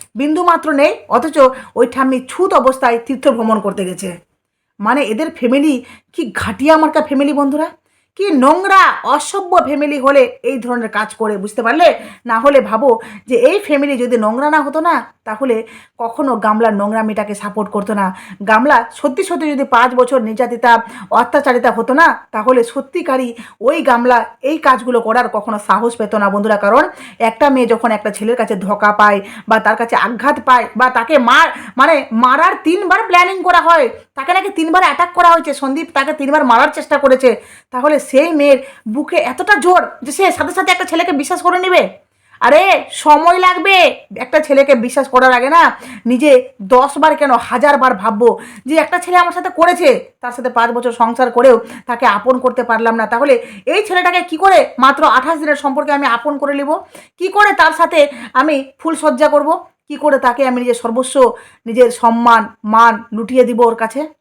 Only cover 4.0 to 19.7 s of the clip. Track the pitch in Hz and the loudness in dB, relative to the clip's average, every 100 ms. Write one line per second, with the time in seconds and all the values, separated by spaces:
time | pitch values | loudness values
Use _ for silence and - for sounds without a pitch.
4 | 190 170 _ _ _ _ _ - 208 262 | -12 -14 _ _ _ _ _ -8 -2 -2
5 | 254 214 320 320 254 269 302 254 - - | -2 -4 -6 -4 -2 0 0 -2 -6 -20
6 | _ - 254 185 - 202 277 311 311 311 | _ -12 -10 -8 -8 -4 2 2 2 0
7 | 302 269 285 285 285 294 330 - _ _ | -2 -2 -2 0 -2 -2 -6 -10 _ _
8 | _ - 403 302 254 339 392 392 330 - | _ -6 -2 2 2 2 2 4 4 0
9 | 220 285 - 392 359 359 262 285 294 285 | -2 -2 -2 -8 0 0 0 -2 -4 -2
10 | 262 277 247 - 233 262 240 240 220 208 | 2 2 2 -2 -6 -6 -6 -6 -6 -6
11 | 214 - 214 202 202 - 226 294 339 - | -6 -6 -6 -4 -6 -4 -2 2 2 2
12 | - - 240 226 277 277 208 220 269 226 | -6 -18 -6 0 2 2 2 0 2 0
13 | - 208 - 240 262 392 - 294 285 269 | -2 -20 -4 0 2 2 0 -2 -2 -2
14 | 247 240 214 233 294 311 285 285 339 294 | -2 0 -2 -2 0 0 -2 -2 -2 -2
15 | - _ - 214 269 220 226 - _ - | -6 _ -14 -6 -4 -4 -6 -16 _ -10
16 | 233 233 277 233 214 214 233 202 202 220 | -10 -6 -4 -2 -2 0 0 0 -2 -4
17 | 220 208 208 202 208 202 202 208 196 208 | -4 -4 -6 -8 -10 -8 -6 -6 -6 -4
18 | 190 185 - 190 202 220 269 269 - - | -4 -6 -14 -10 -2 0 4 2 0 -4
19 | 294 - 381 349 302 277 269 | -4 -4 -4 -4 -4 -4 0